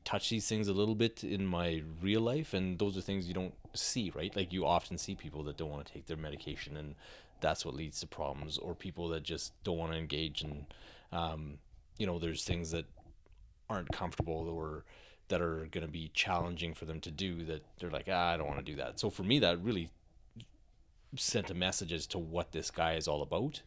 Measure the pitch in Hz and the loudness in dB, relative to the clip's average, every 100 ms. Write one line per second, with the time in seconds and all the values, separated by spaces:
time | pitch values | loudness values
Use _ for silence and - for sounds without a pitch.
0 | - 104 - 113 - 110 101 95 104 110 | -2 0 2 0 2 2 2 4 4 4
1 | 117 - - 95 95 87 87 82 78 80 | 2 2 -2 0 2 4 4 2 -2 -2
2 | 95 107 113 143 156 95 92 87 101 95 | 2 4 4 2 0 0 0 2 2 2
3 | 87 98 87 90 92 - - - - 131 | -2 -2 0 -2 -2 -6 -10 -4 0 0
4 | 92 73 87 101 92 92 78 85 - 87 | -2 -2 -2 0 0 2 6 6 4 -4
5 | - 98 76 73 73 71 80 73 71 - | -4 -6 -6 -6 -4 -4 -4 -6 -8 -10
6 | - 80 78 71 - 73 - 76 76 71 | -6 -6 -4 -6 -6 -6 -6 -8 -8 -10
7 | - - - - 78 76 80 67 78 - | -14 -18 -20 0 2 2 -2 -4 -4 -6
8 | 78 - 71 69 76 78 87 85 98 85 | -8 -4 -4 -4 -4 -4 -4 -6 -6 -4
9 | 85 80 73 78 - - - 82 82 80 | -2 -2 -2 -4 -6 -6 -2 0 0 -2
10 | 78 73 80 73 76 73 71 - - - | 0 0 0 -2 -4 -6 -10 -14 -18 -20
11 | - 85 82 78 76 71 - - - - | -6 -2 0 -2 -6 -10 -16 -20 -12 -2
12 | 101 87 82 78 - 87 80 82 80 - | 0 2 0 0 0 0 0 -2 -4 -10
13 | - - - - - - - 95 82 - | -20 -20 -20 -20 -20 -14 -4 -2 -2 -2
14 | 87 - 80 80 82 82 78 76 - - | -2 0 0 0 -2 -2 -4 -6 -10 -18
15 | - - - 90 85 80 80 87 80 80 | -20 -16 2 4 4 2 -2 -4 -2 -4
16 | 80 - - 87 87 85 85 82 80 80 | -2 0 2 2 2 0 -4 -4 -6 -6
17 | 85 76 95 85 80 78 - - 90 76 | -6 -2 -2 -2 -4 -4 -8 -8 -4 -2
18 | - 92 85 85 73 71 69 71 62 - | 2 4 6 4 2 -2 -4 -4 -4 -2
19 | 110 - 104 143 95 87 101 98 82 - | -2 0 4 6 6 6 2 0 -2 -8
20 | - - - - - - - - - - | -20 -20 -20 -16 -16 -20 -20 -20 -20 -20
21 | - 131 - 113 98 87 92 - 85 82 | -10 -2 2 2 0 2 2 2 0 -2
22 | - 92 80 85 82 78 - - 82 80 | -2 -4 -2 0 0 -2 -2 4 4 4
23 | 78 76 71 87 135 - | 2 2 2 2 0 -2